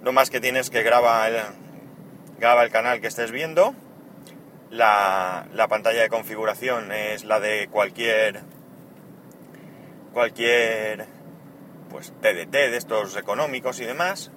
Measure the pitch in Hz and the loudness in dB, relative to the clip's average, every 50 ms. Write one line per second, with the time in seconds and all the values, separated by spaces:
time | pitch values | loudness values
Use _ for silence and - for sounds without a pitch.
0 | - 123 127 131 135 135 - 127 113 127 123 131 127 - - 117 110 113 117 123 | -2 2 4 4 4 4 0 -2 -2 0 0 0 -2 0 -2 0 4 6 6 6
1 | 120 120 117 113 110 113 117 113 107 104 98 - - - - - - - - - | 6 6 4 4 2 2 0 -2 -4 -6 -12 -16 -20 -20 -20 -20 -20 -20 -20 -20
2 | - - - - - - - - 113 117 123 120 120 117 - 117 113 123 123 113 | -20 -20 -20 -20 -20 -20 -8 0 4 6 6 6 6 4 2 0 0 0 -2 -2
3 | 104 113 - - 117 113 117 131 156 160 160 165 190 240 277 - - - - - | -4 -8 -4 -4 -6 -4 -4 -6 -6 -2 4 4 4 4 2 -6 -18 -20 -20 -20
4 | - - - - - - - - - - - - - - 113 113 117 110 104 101 | -20 -20 -20 -20 -20 -20 -20 -20 -20 -20 -20 -20 -20 -14 0 2 4 6 6 4
5 | 101 95 95 95 92 92 92 90 - - - 107 110 98 107 107 104 113 113 117 | 4 2 0 0 -2 -4 -6 -8 -10 -10 -2 -2 0 0 0 -2 -2 -4 0 0
6 | 113 107 113 113 107 - 110 107 110 107 104 - 120 127 123 117 107 98 101 107 | 0 0 0 -4 -6 -6 -8 -4 -4 -4 -4 -4 -4 -4 -4 -4 -6 -6 -8 -6
7 | 107 107 107 104 - 107 107 107 101 107 107 107 104 - - 104 101 98 90 - | -6 -6 -8 -10 -4 -2 0 0 0 0 -2 -2 -4 -2 0 -2 -2 -2 -2 -4
8 | 117 117 113 110 110 107 98 101 - - - - - - - - - - - - | -2 0 2 2 2 2 0 -6 -16 -18 -20 -20 -20 -20 -20 -20 -20 -20 -20 -20
9 | - - - - - - - - - - - - - - - - - - - - | -20 -20 -20 -20 -20 -20 -20 -20 -20 -20 -20 -20 -20 -20 -20 -20 -20 -20 -20 -20
10 | - - - 120 120 113 107 - 117 117 120 120 117 113 113 110 107 107 107 98 | -20 -10 -2 -2 -2 -2 -2 -2 0 2 2 4 2 0 -2 -2 -4 -6 -6 -8
11 | 107 - - - - - - - - - - - - - - - - - - 69 | -12 -16 -18 -20 -20 -20 -20 -20 -20 -20 -20 -20 -20 -20 -20 -20 -20 -16 -16 -16
12 | - - - - - 110 98 85 82 - - 139 143 127 117 120 117 - 113 110 | -16 -16 -18 -2 -2 0 0 0 -6 -4 0 0 0 2 0 -4 -6 -4 -4 -4
13 | 104 95 95 101 98 - 101 120 151 147 131 127 120 131 123 - 123 113 127 147 | -4 -4 -8 -10 -6 -4 -2 -2 -2 -4 -4 -6 -6 -6 -6 -6 -8 -8 -4 -4
14 | 175 180 202 190 - - - | -4 -4 -4 -6 -12 -16 -20